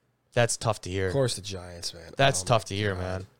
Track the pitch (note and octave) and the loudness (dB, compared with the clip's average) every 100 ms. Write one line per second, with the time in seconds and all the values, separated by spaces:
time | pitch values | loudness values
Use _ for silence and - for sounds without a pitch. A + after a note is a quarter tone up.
0 | _ _ _ - A#2 - A#2 G#2+ - F#2+ | _ _ _ 2 2 2 0 -2 -2 -2
1 | F#2+ A2 B2+ - F#2+ F#2+ F2+ F2 - E2+ | 0 2 0 0 -8 -10 -12 -10 -10 -10
2 | - - C3+ - - A#2 - G2 G#2 F#2 | -16 2 4 4 4 2 2 -2 0 0
3 | F#2 F#2 F#2+ _ | -2 -4 -8 _